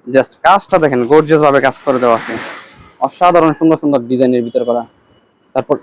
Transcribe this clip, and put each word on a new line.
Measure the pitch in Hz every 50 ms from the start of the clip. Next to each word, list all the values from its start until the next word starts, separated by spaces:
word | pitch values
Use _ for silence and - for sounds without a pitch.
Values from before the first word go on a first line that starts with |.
| _ 127
just | 131 131 123 - - _ -
কাজটা | 160 190 196 - - 196 175
দেখেন, | 156 143 139 123 120
গর্জিয়াস | 117 147 156 156 147 160 151 151
ভাবে | 143 139 139
কাজ | 135 131 - - -
করে | 143 131 123
দেওয়া | 123 120 113
আছে, | 110 - - 120 104 - - - - - - - - - - _ -
অসাধারণ | 131 135 - - 180 180 175 170 160 160 147
সুন্দর | - 165 160 160
সুন্দর | 147 - 147 143 127
ডিজাইনের | 117 120 127 123 135 127 127 123 117
ভিতর | 117 117 127 120
করা। | 120 117 120 117 - _ _ _ _ _ _ _ _ _ _ _ _ -
তারপর | 131 - - 147 -